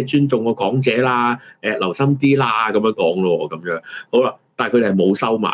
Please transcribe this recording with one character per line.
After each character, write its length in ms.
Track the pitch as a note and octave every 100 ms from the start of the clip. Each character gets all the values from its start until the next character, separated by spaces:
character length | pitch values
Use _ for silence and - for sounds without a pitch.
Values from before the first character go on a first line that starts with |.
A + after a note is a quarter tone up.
係 40 | C3+
尊 160 | C#3+ C#3
重 160 | B2+
個 80 | A2+
講 320 | A2 G2 B2+
者 180 | C3 A2+
啦， 340 | C3 B2 A#2+ A#2+ - -
誒， 180 | G#2+ G#2+
留 140 | F#2
心 120 | F2 C#3 C#3+
啲 180 | C#3 C#3
啦， 320 | B2 A2 A2
噉 60 | G#2+
樣 140 | A2
講 280 | G#2+ E2+ F2+
咯， 280 | F#2 E2+ D#2
噉 80 | E2
樣。 200 | F2 E2 - - -
好 80 | A#2
啦， 140 | B2 - _ -
但 120 | A#2
係 60 | A#2+
佢 60 |
哋 80 | G#2+
係 40 | F#2+
冇 200 | F2+ G2+
收 200 | A#2+ A2+
埋 120 | F#2+